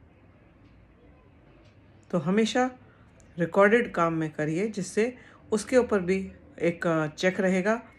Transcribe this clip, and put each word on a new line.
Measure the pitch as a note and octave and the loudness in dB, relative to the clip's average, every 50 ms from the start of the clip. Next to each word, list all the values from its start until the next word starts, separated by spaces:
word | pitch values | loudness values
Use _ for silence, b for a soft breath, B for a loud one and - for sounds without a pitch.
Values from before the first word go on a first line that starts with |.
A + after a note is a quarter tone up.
| - - _ _ _ - - - - - - - - - - - - _ - _ - - - - - - - - - - - - - - - - - - - - - - | -20 -20 _ _ _ -20 -20 -20 -20 -20 -20 -20 -20 -20 -20 -20 -20 _ -20 _ -20 -20 -20 -20 -20 -20 -20 -20 -20 -20 -20 -20 -20 -20 -20 -20 -20 -20 -20 -20 -10 -4
तो | F#3 F3 | -4 -2
हमेशा | C#3 F3+ G3 A3 A3+ A3 - B3 B3+ B3+ - - B B B B B B B - - - - F3 | 0 0 2 2 2 2 0 0 0 -2 -4 -10 B B B B B B B -20 -20 -12 -6 -4
रिकॉर्डेड | E3+ E3 - G3 G3+ G3+ A3 A#3+ A#3+ - | -4 0 4 4 6 6 6 4 2 0
काम | - F3 E3+ E3 | -2 0 0 0
में | E3 D#3+ D#3+ D3+ | 0 -2 -4 -4
करिए | D3+ - D3+ D3+ D#3+ F3+ G#3+ A3+ | -4 -4 -4 -4 -2 -2 -4 -4
जिससे | G#3 G3+ F3+ - - G#3 A3+ B3+ B3 B B B B B B - | -6 -6 -8 -4 -2 -2 -2 -2 -2 B B B B B B -4
उसके | G#3+ G#3 - - C4 | -4 -4 -2 2 2
ऊपर | B3 A#3 - G#3+ G3 | 2 4 4 0 0
भी | F3 F3 F#3+ F#3+ G3 F#3+ - - - - - - | 0 0 -2 -2 -2 -8 -14 -20 -20 -20 -8 -2
एक, | D#3 E3+ E3+ - - | -2 -2 -2 0 -2
अ, | E3+ D#3+ D#3 D#3 | 0 0 0 -2
चेक | D3 - - F#3 F#3 F#3 - | -4 -4 -2 -2 -2 0 0
रहेगा | F#3+ F#3 F#3+ F#3 F3+ G#3+ A3+ A#3+ - - - | 0 0 2 0 0 0 -2 -2 -4 -14 -20